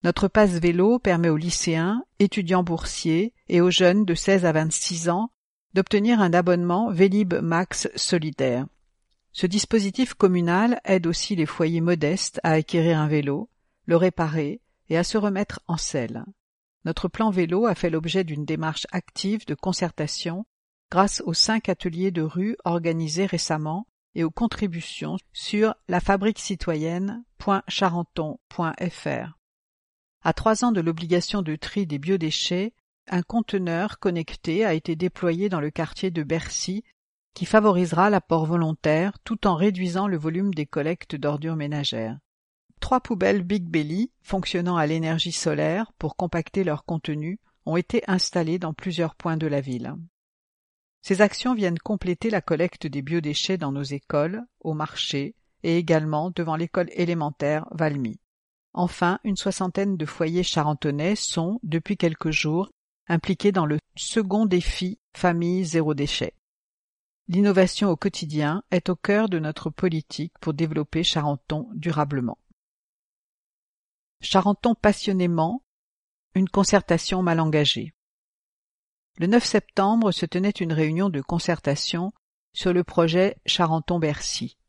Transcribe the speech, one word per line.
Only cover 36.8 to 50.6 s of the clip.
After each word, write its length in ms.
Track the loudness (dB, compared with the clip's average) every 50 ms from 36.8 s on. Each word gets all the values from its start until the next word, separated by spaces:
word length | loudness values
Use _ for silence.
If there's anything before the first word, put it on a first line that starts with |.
| -8 _ _ _ _ _ _ _ _ _ _
qui 120 | -8 -6
favorisera 640 | 4 4 6 6 6 4 4 2 0 2 2 4 4
l'apport 360 | 4 2 2 _ 0 0 0
volontaire 720 | 0 0 0 0 0 -2 -2 _ 2 2 2 2 0 -4 -8 _
tout 220 | -8 -8 0 0
en 100 | 0 2
réduisant 500 | 4 2 2 2 0 -4 -2 -2 -2 -2
le 120 | 0 -2 -2
volume 360 | -2 -2 -2 0 -2 -2 -2
des 120 | -2 -4
collectes 500 | -4 -2 -2 -2 -2 -2 -4 -6 _ -10
d'ordures 400 | -4 -2 -2 -2 -2 -4 -4 -4
ménagères. 600 | -4 -4 -4 -4 -2 -4 -4 -4 -4 -6 -6 -8 -10 _ _ _ _ _ _ _ _ _ _ _ _
Trois 220 | -4 0 0 0
poubelles 420 | 0 -2 -2 0 2 2 2 2 0
Big 220 | 0 -2 -2 -2
Belly, 480 | -2 -2 -2 -2 -2 -2 -2 -4 -4 _ _ _
fonctionnant 540 | -4 -4 -4 -4 -2 -4 -2 -2 0 0
à 100 | 2 2
l'énergie 460 | 0 0 0 0 -2 -2 -2 -2 -4 -4
solaire 600 | -4 -2 -2 0 0 0 0 0 -2 -4 -6 _ _
pour 180 | -6 -6 -4
compacter 460 | _ -6 -2 -2 -4 -4 -4 _ -2 0
leur 220 | 0 -2 -4 -4
contenu, 560 | -6 -6 -6 -4 -4 -6 -4 -4 -6 -8 -8 _ _ _ _ _
ont 120 | -2 -2
été 260 | -2 -2 _ -2 -2 0
installées 520 | 2 0 0 0 0 -2 -2 0 0 -2 -2
dans 160 | -4 -6 -8
plusieurs 400 | -6 -6 -6 -2 -2 -2 -2 -2
points 220 | _ -4 -4 -2
de 100 | -2 -2
la 140 | 0 -2 -2
ville. 340 | -2 -4 -6 -6 -6 -8 -10 -12 -14 -18 _ _ _ _ _ _ _ _ _ _